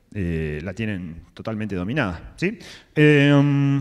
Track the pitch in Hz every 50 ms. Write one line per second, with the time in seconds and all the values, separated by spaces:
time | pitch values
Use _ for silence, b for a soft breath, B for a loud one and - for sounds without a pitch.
0 | _ _ - 104 90 85 82 80 80 76 76 76 80 98 90 110 113 107 104 87
1 | 92 78 80 82 - _ _ - 92 113 113 104 110 101 101 90 90 101 135 156
2 | 120 92 85 - - - - - 160 196 233 B B B B B B B _ 156
3 | 151 151 147 143 139 143 143 143 143 143 143 139 139 139 139 139